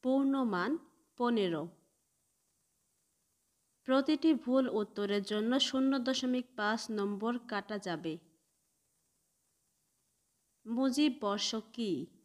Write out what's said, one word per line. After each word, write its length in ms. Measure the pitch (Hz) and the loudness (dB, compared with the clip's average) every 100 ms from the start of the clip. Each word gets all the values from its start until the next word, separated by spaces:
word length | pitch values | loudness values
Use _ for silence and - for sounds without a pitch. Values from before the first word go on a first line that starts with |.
পূর্ণমান 680 | 254 269 277 269 247 185 190 320 - _ _ _ | 4 4 4 2 2 0 0 -2 -6 _ _ _
পনেরো। 480 | 240 233 190 160 170 - _ _ _ _ _ _ _ _ _ _ _ _ _ _ _ _ _ _ _ _ | 0 2 2 0 -4 -12 _ _ _ _ _ _ _ _ _ _ _ _ _ _ _ _ _ _ _ _
প্রতিটি 480 | - 262 277 302 320 | 2 2 4 2 4
ভুল 300 | 277 - 262 254 | 2 2 2 2
উত্তরের 540 | 220 208 - 202 208 | -2 -4 -4 -2 -2
জন্য 380 | 196 208 220 262 | -2 -2 0 2
শূন্য 380 | - 262 269 269 | 2 2 2 2
দশমিক 480 | 240 254 254 254 247 - | 0 -2 0 -2 -4 -4
পাঁচ 240 | 208 226 - | -2 -2 -4
নম্বর 420 | 214 202 202 220 240 - | -4 -2 -2 -4 -4 -6
কাটা 300 | 208 196 214 | -8 -6 -8
যাবে। 400 | 185 160 165 160 _ _ _ _ _ _ _ _ _ _ _ _ _ _ _ _ _ _ _ _ _ _ _ _ 214 | -6 -6 -6 -8 _ _ _ _ _ _ _ _ _ _ _ _ _ _ _ _ _ _ _ _ _ _ _ _ -6
মুজিব 460 | 233 269 262 302 247 | 0 2 4 2 2
বর্ষ 360 | 208 202 - 226 214 | -2 -2 -2 -4 -8
কি? 340 | - 220 151 - - | -6 -2 -2 -6 -14